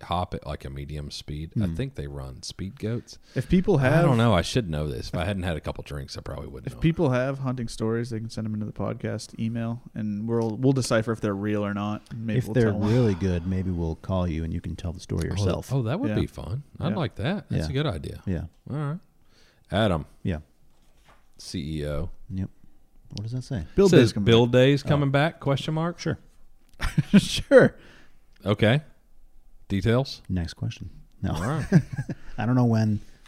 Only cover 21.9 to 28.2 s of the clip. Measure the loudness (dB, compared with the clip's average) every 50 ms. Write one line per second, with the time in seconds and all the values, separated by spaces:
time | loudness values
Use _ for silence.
21.9 | -4 -4 -4 -6 -8 -12 -12 -10 -6 -6 -6 -6 -8 -18 -20 -20 -20 -20 -20 _
22.9 | _ -20 -20 -12 -10 -8 -8 -6 -8 -8 -8 -6 -6 -6 -6 -2 4 4 6 8
23.9 | 10 8 8 8 2 0 4 6 8 8 6 6 6 6 6 6 4 2 2 0
24.9 | 2 2 2 2 2 2 2 2 -2 -2 -2 -2 0 0 -2 -4 -2 -2 -2 -4
25.9 | -4 -4 -4 -6 -6 -6 -8 -20 -20 -20 -20 -20 -20 -20 -20 -20 -8 -4 -4 0
26.9 | 0 0 2 6 6 6 6 6 -4 -4 2 8 8 8 8 8 4 -4 -20 -20
27.9 | -20 -20 -20 -20 -20 -20